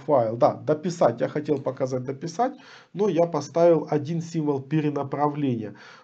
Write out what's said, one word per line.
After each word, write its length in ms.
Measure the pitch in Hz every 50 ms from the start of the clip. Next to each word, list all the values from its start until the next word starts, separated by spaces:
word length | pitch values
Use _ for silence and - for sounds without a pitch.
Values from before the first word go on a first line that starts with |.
| -
файл. 300 | - 147 131 117 110 117
Да, 180 | 120 143 135 -
дописать. 680 | - 113 120 131 - - 185 165 - 175 123 117 117
Я 80 | - 131
хотел 300 | - 156 151 151 147 143
показать 460 | 131 139 131 - 139 127 135 127 123
дописать, 500 | 131 135 131 - 165 - - 240 277 302 - - - - - - _ -
но 160 | 165 208 208
я 180 | 170 160 170
поставил 600 | 165 165 147 127 - - 170 170 175 170 156 151 -
один 320 | 151 151 139 139 170 165 165
символ 380 | - - 165 151 147 143 135
перенаправления. 1120 | 135 - 160 156 151 151 147 143 139 135 147 139 147 147 143 147 147 135 123 110 107 101 101 - - - - -